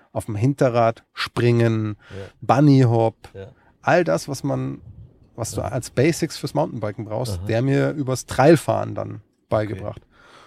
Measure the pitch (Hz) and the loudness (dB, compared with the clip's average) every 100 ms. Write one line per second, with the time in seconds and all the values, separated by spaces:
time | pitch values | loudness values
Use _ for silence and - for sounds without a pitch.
0 | _ 110 - 104 127 139 135 117 113 113 | _ -10 -6 -2 0 2 0 2 0 0
1 | _ - - - 120 117 117 110 107 101 | _ -10 -6 0 2 4 2 0 -4 -8
2 | - 98 95 _ 110 117 147 135 123 117 | -14 -16 -16 _ 0 4 6 6 6 4
3 | 113 - - 98 95 - _ _ - 165 | 0 -2 -16 -18 -18 -20 _ _ 0 2
4 | 160 165 - 139 143 131 131 - - - | 2 -2 -4 -6 -4 -4 -6 -10 -16 -20
5 | - _ _ - 113 101 104 127 - - | -20 _ _ -10 -8 -6 -6 -6 -4 0
6 | 151 160 160 - 143 - 175 131 107 107 | 0 0 -6 -6 -6 -4 -4 -4 -8 -8
7 | 107 110 127 90 98 113 135 139 139 147 | -8 -6 -4 -4 -2 0 2 2 0 -2
8 | 131 131 - - 139 165 - 104 110 104 | -4 -6 -4 4 6 6 4 -2 -4 -8
9 | 104 107 - _ _ 110 104 95 104 - | -10 -12 -18 _ _ -2 -2 -8 -10 -14
10 | _ _ - - | _ _ -20 -20